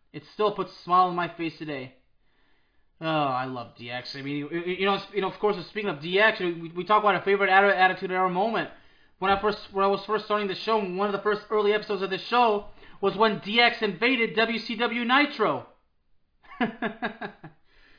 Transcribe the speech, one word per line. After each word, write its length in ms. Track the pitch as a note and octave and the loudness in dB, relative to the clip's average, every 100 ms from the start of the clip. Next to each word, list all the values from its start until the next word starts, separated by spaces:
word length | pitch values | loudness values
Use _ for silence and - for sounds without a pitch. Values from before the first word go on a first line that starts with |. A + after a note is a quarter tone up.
| _ | _
it 100 | D3 - | -20 -10
still 180 | - G#3+ | -2 0
puts 200 | G#3 - | 0 -6
a 100 | - | -10
smile 260 | F3 F3+ F#3 | 2 4 4
on 80 | F3 | 2
my 100 | E3+ | -4
face 300 | E3+ E3 - | -4 -8 -8
today. 380 | D#3 C#3 C3 - _ _ _ _ _ _ _ _ _ - | -10 -10 -12 -18 _ _ _ _ _ _ _ _ _ -10
Oh, 60 | D#3+ | -2
I 400 | D#3 C#3 B2+ C3 | 0 0 -2 -4
love 280 | B2+ A#2 - | -8 -12 -14
D 140 | A#2+ | -10
X. 240 | B2 - | -10 -10
I 80 | C#3 | -10
mean, 140 | C#3 D3 | -6 -6
you, 120 | D3 E3+ | -4 -6
you 220 | F3 F#3 G3 | -4 -2 0
know, 140 | G3 - | 0 -4
you 80 | G3+ | -4
know, 60 | F#3 | -4
of 80 | - | 0
course, 160 | G#3 F3+ D#3+ | 0 0 -6
speaking 240 | G#3+ G3+ | -6 -4
of 100 | D3 | -4
D 200 | E3 F#3+ | 0 2
X, 180 | A3 G#3+ | 4 2
we, 320 | F3+ E3 E3 E3+ | -2 -4 -8 -6
we 80 | |
talk 180 | F3+ G#3+ | 2 2
about 140 | G#3 F3 | 4 2
our 60 | |
favorite 280 | G3 G3 G3 | 2 2 6
Atti-, 260 | F#3+ G3+ F#3 | 6 6 6
Attitude 360 | F#3 F#3 F#3 | 4 2 -4
Era 180 | F#3 F#3 | 0 0
moment. 400 | F3 A3 G#3 D3 - - _ _ - | 0 0 -2 -4 -10 -20 _ _ -4
When 140 | F#3+ | 0
I 80 | G3 | 2
first, 180 | G#3 G3+ - | 0 -2 -4
when 120 | G3 | 0
I 40 | G3 | 2
was 160 | G3 | 2
first 220 | - G#3+ G#3 | 0 -2 0
starting 200 | G#3 G3+ | -2 -2
the 80 | |
show, 240 | F3+ G#3+ A3 | -4 0 0
one 300 | F#3+ F3+ G3+ | 0 -2 -2
of 40 | |
the 100 | G3 | 0
first 200 | G#3+ G#3 - | 0 -2 0
early 220 | G#3+ G3+ | 0 2
episodes 300 | G#3 G#3 F#3+ | 2 0 -4
of 80 | F#3+ | -4
the 80 | F#3 | -6
show 480 | - A#3+ A#3 G3+ - - - - | 0 4 4 2 -4 -16 -20 -2
was 160 | G3 F#3+ | 0 4
when 240 | A3 F3+ | 2 2
D 200 | F#3+ A#3 | -2 4
X 220 | A#3+ A#3 | 4 2
invaded 540 | G#3+ E3 A#3+ B3+ A3+ G#3+ | -4 0 0 2 0 0
W 240 | A3+ A3+ | 0 -2
C 160 | - A3+ | -6 -4
W 280 | A#3+ A#3 | -2 -2
Nitro. 600 | A#3+ C4+ D4 - F#3+ C3+ - _ _ _ _ _ _ _ - - | 2 2 2 0 -2 -2 -8 _ _ _ _ _ _ _ -14 -4
<laughs> 100 | A3+ - G#3+ - A3 - G3+ - D#3+ _ _ _ _ | -4 -4 -8 -6 -10 -10 -16 -16 -20 _ _ _ _